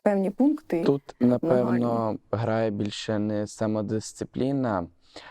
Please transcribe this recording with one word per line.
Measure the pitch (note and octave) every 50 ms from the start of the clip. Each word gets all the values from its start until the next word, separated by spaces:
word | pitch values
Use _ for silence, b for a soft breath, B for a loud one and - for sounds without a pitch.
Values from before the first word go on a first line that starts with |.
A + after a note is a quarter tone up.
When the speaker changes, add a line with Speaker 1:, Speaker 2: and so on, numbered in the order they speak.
| _
Speaker 1:
певні | G#3 G3+ G3 F#3+ F#3
пункти, | G3+ - B3+ D4 D4+ D4+ - - F3 E3 F3
Speaker 2:
Тут, | - C#3 C#3+ - - - _
напевно, | B2 B2 B2 A#2+ - B2 B2+ B2 B2 A#2+ A#2+ A#2+
Speaker 1:
змагання. | A#2+ A#2+ A#2 A#2 A2+ A2 G2 - - _
Speaker 2:
грає | - G#2 A2+ A2 A2 A2+ A2+ A2
більше | G#2 G#2 G#2+ G#2+ - - - - A2 G#2
не | G#2 G#2+ G#2+ G#2 G#2
самодисципліна, | G2+ - - A2+ G#2+ G#2+ G#2+ G#2 G#2 A2 A2 - - - - A2 - - - B2 C3+ C#3 C#3 C3 A#2 G#2 F2+ E2+ E2 - B B B B B B B